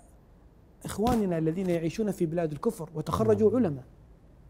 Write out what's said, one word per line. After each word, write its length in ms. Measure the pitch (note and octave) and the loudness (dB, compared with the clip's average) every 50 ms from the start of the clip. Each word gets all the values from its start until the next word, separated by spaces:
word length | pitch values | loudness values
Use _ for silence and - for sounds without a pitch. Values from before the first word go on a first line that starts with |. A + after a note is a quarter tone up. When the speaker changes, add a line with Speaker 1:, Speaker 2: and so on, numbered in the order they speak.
| - - - - - - - - - - - - - - - - - | -14 -20 -20 -20 -20 -20 -20 -20 -20 -20 -20 -20 -20 -20 -20 -14 -12
Speaker 1:
إخواننا 520 | D#3 - - G#3 A#3+ B3 A3+ G#3 F#3 E3+ D#3+ | -10 -4 -2 0 2 2 2 2 0 0 0
الذين 320 | D#3+ D#3+ D#3+ F#3+ G3 F3+ | 0 0 0 0 0 0
يعيشون 420 | E3+ E3+ D#3+ E3 - - A3 G#3 | 0 0 0 -2 -2 -2 -2 -2
في 140 | F3+ - F3+ | -2 -2 -2
بلاد 260 | D#3+ D#3+ F3 E3+ D#3 | -2 0 -2 -2 -2
الكفر 380 | D3+ C#3+ - A#3 A3 - D#3+ - - | -4 -4 -4 -4 -4 -4 -8 -10 -8
وتخرجوا 560 | D#3 D3+ - - - A3 A3 G#3+ G3+ A3 G3+ | -8 -6 -4 -2 0 2 4 4 6 6 4
Speaker 2:
نعم. 140 | G3+ C4 A#3+ | 4 4 2
Speaker 1:
علماء، 180 | E3+ D3 C3 - - - - - - - - - - - - - - | 0 -2 -4 -8 -14 -20 -20 -20 -20 -20 -20 -20 -20 -20 -20 -20 -20